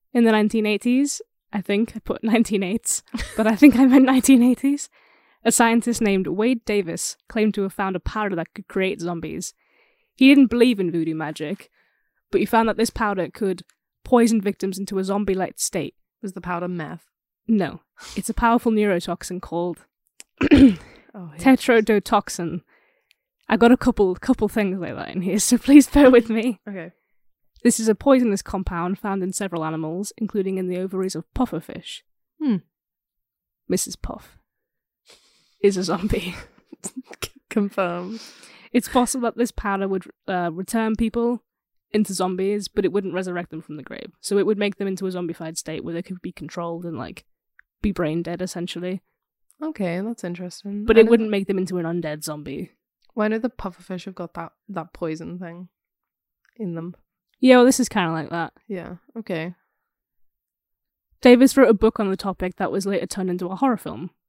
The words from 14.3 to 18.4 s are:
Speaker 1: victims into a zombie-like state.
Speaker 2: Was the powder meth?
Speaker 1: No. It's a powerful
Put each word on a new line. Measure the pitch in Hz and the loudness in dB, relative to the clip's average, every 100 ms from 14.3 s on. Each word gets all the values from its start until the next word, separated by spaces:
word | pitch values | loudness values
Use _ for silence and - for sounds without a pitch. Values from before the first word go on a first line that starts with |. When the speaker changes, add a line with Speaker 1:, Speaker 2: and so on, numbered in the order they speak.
| 220 | 2
Speaker 1:
victims | 196 190 196 185 | -2 -4 -6 -6
into | 196 196 | -6 -4
a | |
zombie-like | 190 202 202 185 185 - | -2 -2 -2 -2 -4 -6
state. | - 196 - - _ _ | -6 -6 -8 -10 _ _
Speaker 2:
Was | 202 | -14
the | 185 | -12
powder | 175 175 175 | -8 -6 -6
meth? | 180 151 165 _ _ _ _ - | -8 -10 -14 _ _ _ _ -2
Speaker 1:
No. | 220 170 - _ _ - | 0 0 -6 _ _ -12
It's | - - | -10 -6
a | |
powerful | 220 | 0